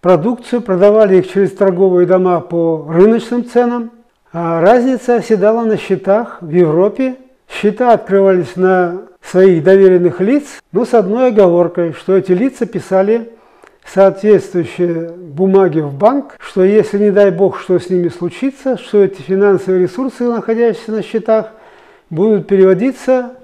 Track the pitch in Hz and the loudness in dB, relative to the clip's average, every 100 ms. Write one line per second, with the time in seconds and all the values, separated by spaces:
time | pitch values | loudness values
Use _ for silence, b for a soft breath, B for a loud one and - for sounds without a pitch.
0 | 180 175 190 240 - 240 202 185 202 214 | 2 2 0 -6 -6 -6 -2 2 4 4
1 | 208 190 185 196 196 - 196 180 190 180 | 4 4 2 -2 -2 0 -2 2 2 2
2 | 175 185 185 175 - 170 165 160 147 165 | 2 2 2 -2 -4 -4 -2 -4 -4 2
3 | 208 226 226 240 240 240 240 240 226 _ | 4 2 -2 -6 -2 -2 0 -4 -8 _
4 | _ _ _ 165 170 165 175 247 247 254 | _ _ _ -8 -4 0 4 4 2 -2
5 | - 240 - 214 202 226 226 214 - 185 | -2 -2 0 0 2 0 -2 -4 -4 -6
6 | 190 202 233 - 170 170 170 156 196 214 | 0 -2 -2 -14 -4 0 2 2 0 -2
7 | 262 254 _ _ _ - 202 208 247 220 | -6 -6 _ _ _ -4 -4 -2 0 0
8 | - 196 196 185 156 180 185 185 175 180 | 2 0 2 2 -2 -2 0 2 0 -6
9 | 214 _ - 180 190 170 151 196 190 180 | -14 _ -4 2 4 4 4 4 6 4
10 | 175 160 190 285 285 - _ 185 240 240 | 0 -2 -2 -2 -4 -20 _ -6 0 0
11 | 190 226 254 214 190 175 170 175 170 165 | 0 0 0 2 2 4 0 -2 -6 -6
12 | - 190 185 180 262 254 233 185 - 190 | -2 -2 0 0 -2 -4 -8 -8 -2 0
13 | 196 233 226 b b b b b - - | 0 -2 -4 b b b b b -8 2
14 | 190 190 208 196 - 180 165 - 175 165 | 2 2 2 2 2 -6 -6 -4 -4 -4
15 | 165 175 175 143 190 190 185 156 147 139 | -8 -14 -16 -4 2 2 2 0 -6 0
16 | 208 277 269 - - - 185 214 208 202 | 0 0 -6 -18 -10 0 2 2 0 0
17 | 208 196 202 170 190 - - 180 - 185 | 0 2 2 2 -2 -2 -4 -4 -2 -2
18 | 175 - 175 - 277 262 269 226 - 208 | -2 -6 -10 -6 -8 -6 -6 -6 -2 0
19 | 190 196 151 190 202 190 - 185 180 - | 0 -2 -6 0 2 0 0 -2 -2 -4
20 | 262 - 240 233 - 226 233 220 - 214 | -8 -6 -6 -4 -4 -2 -2 -2 -8 -8
21 | 170 220 214 220 214 b b b b b | -6 -8 -2 -2 -2 b b b b b
22 | b 160 208 208 160 196 190 185 247 262 | b -2 0 0 0 2 4 2 -2 -4
23 | - 254 240 - | -4 -2 -4 -16